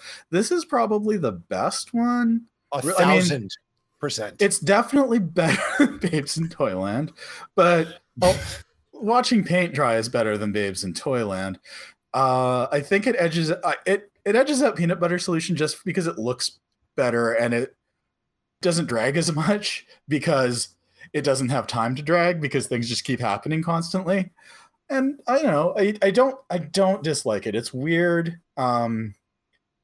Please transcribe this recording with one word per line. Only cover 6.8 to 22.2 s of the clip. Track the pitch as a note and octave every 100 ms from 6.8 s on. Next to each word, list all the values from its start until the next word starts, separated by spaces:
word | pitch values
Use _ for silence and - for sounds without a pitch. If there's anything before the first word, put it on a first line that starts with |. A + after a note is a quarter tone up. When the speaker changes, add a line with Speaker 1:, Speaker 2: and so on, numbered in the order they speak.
| G2 A2+ D#3 - - - -
Speaker 1:
but, | - F3 E3+ E3+ - _ -
oh, | F3+ F#3 - - -
Speaker 2:
<laughs> | _ _
Speaker 1:
watching | - G#3+ A#3+ B3 A#3
paint | - F3 F3
dry | C#3 C3 A2+
is | A2+
better | B2 A2 G#2
than | G#2
Babes | G2+ G2+ F#2+
in | G2
Toyland. | E2 - B2+ G#2+ F#2+ F#2+ F#2 - - - - _
Uh, | B2+ C3 C3 B2+ B2+ B2
I | D3
think | C#3+ G3+ G#3+
it | G3+
edges, | E3+ E3 D#3
uh, | E3+ F3 C#3+ -
it, | G3+ - _ G3+
it | G#3+
edges | C#4+ C#4
out | C4+ -
Peanut | E3+ E3+
Butter | E3+ F3
Solution | - E3 E3 D#3+
just | D3+ -
because | - F#3+ D#3+
it | -
looks | A2+ B2 - - _ _ _
better | - B2+ A#2 A#2
and | A2+ A#2
it | A#2+ C3 _ _ _ _ _ _ _ _ _
doesn't | F3 E3+ D3+
drag | A#2 A#2 D3
as | E3+
much | D3+ D#3+ G#3 - - - _ -
because | C#3+ - C#3+ B2+ A#2+ - _ _ _ -
it | D3+
doesn't | C#3+ C3 B2+
have | C3 A2
time | A#2+ A#2
to | C3
drag | D3+ E3+